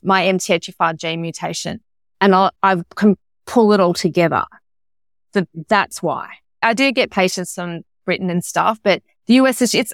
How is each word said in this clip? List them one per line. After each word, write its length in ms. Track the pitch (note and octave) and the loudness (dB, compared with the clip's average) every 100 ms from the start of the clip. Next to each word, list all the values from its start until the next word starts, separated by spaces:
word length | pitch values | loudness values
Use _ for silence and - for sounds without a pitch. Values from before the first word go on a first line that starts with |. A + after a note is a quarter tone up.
my 220 | - F#3+ F3 | 0 0 2
M 120 | F#3 | 0
T 140 | - | 0
H 160 | E3+ - | -2 -2
F 80 | - | -4
R 120 | E3 | -2
gene 280 | D#3+ E3 E3 | -2 -6 -6
mutation. 580 | E3 - D#3+ E3 - A3+ - _ _ _ | -8 -8 -8 -8 -8 -10 -14 _ _ _
And 160 | G3+ F#3 | 2 4
I, 160 | F#3+ - | 2 0
I 200 | G3 F#3 E3+ - | 0 0 -4 0
can 200 | G#3 - _ _ - | 2 2 _ _ -4
pull 240 | A#3+ G#3+ | 2 4
it 80 | G#3 | 4
all 140 | F3 | 2
together. 500 | E3+ F3 F3 E3 A#2+ - _ _ _ _ _ _ _ _ | 0 -2 0 0 0 -4 _ _ _ _ _ _ _ _
So 120 | G3+ E3+ E3 D#3 | -4 -4 -8 -2
that's 340 | G#3 - - | 0 0 -6
why. 260 | E3+ C#3 - - _ _ | -6 -6 -8 -18 _ _
I 120 | A3+ | -2
do 200 | A#3 C#4 | 0 0
get 180 | B3+ G3+ | 0 -2
patients 440 | - F#3 - F3 - | 0 -2 -2 -8 -10
from 260 | F3 E3+ - _ - | -10 -10 -14 _ -6
Britain 240 | F3+ F#3 | -4 -2
and 120 | F3 - | -4 -4
stuff, 340 | - F3 A3 | -2 -2 0
but 220 | G3+ F3 - _ - | 0 0 -4 _ 2
the 60 | |
U 140 | B3 C4 | 4 4
S 140 | A#3+ | 2
is, 140 | A#3+ - | 0 0
it's 160 | B3+ | -2